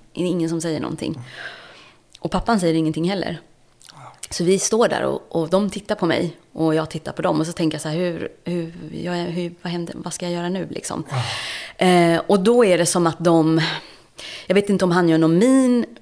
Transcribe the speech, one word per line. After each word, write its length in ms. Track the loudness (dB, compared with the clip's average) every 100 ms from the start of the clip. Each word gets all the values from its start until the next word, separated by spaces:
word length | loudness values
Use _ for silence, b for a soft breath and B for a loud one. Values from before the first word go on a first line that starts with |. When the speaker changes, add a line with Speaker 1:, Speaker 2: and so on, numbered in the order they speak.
| -12
Speaker 1:
ingen 360 | -6 -2 0 -2
som 120 | -2
säger 180 | -4 -4
någonting. 400 | -6 -6 -6 -8 -12 B B B B B B B _ -12
Och 120 | -6
pappan 280 | -4 0 0
säger 140 | 2
ingenting 360 | 2 0 -2 -2
heller. 320 | -2 -6 -8 -14 _ _ _ -20 B -20 B -12
Så 140 | -2
vi 160 | 2 2
står 280 | 2 2 2
där 160 | 0
och, 200 | -2 -4 -4
och 200 | -4 0
de 200 | 0 0
tittar 260 | -4 -6 -2
på 100 | 0
mig 320 | 0 -2 -8 _
och 220 | -2 0 0
jag 140 | -2
tittar 220 | -6 -8
på 100 | -4
dem. 180 | -2 -2
Och 60 | -2
så 60 |
tänker 220 | -2 -2 -2
jag 60 |
så 80 | -6
här, 60 | -4
hur, 340 | -4 -4 -10 -10
hur, 300 | -8 -6 -6 -12 -14 -10
jag, 100 | -6 -4
hur, 380 | -4 -6 -6 -8
vad 100 | -8
händer, 220 | -8 -8 -10
vad 160 | -10
ska 120 | -8 -6
jag 80 |
göra 160 | -4 -4
nu, 180 | -4 -6
liksom? 320 | -8 -8 -8 -6 -6 B B B B B 0
Speaker 2:
Ja. 80 | 4
Speaker 1:
Eh, 340 | 6 4 2 2
och 120 | 2
då 260 | 4 6 6
är 120 | 6
det 80 | 4
som 220 | 2 2
att 120 | 2
de... 420 | 4 6 6 4 0 -4 B B B -18 B B B
Jag 80 | 0
vet 140 | 2
inte 160 | 2 2
om 60 |
han 180 | 4 4
gör 80 | 4
någon 200 | 4 4
min, 480 | 6 4 4 2 0 -6